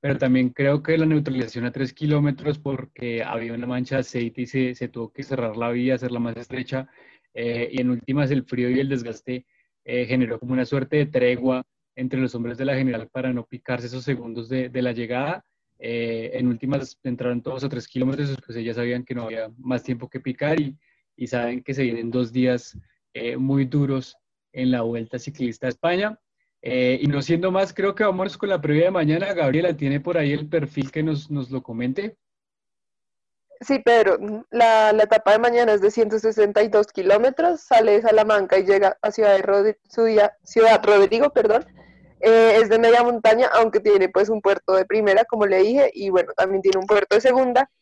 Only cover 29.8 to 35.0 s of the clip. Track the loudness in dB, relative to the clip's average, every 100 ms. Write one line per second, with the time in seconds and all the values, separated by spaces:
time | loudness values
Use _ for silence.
29.8 | -2 -2 -2 -2 0 -2 -2 -4 -4 -6
30.8 | -6 -4 -4 -4 -6 -8 -6 -10 -10 -6
31.8 | -4 -4 -8 -12 _ _ _ _ _ _
32.8 | _ _ _ _ _ _ _ _ -4 0
33.8 | 4 4 4 2 -2 -10 -8 2 4 6
34.8 | 4 4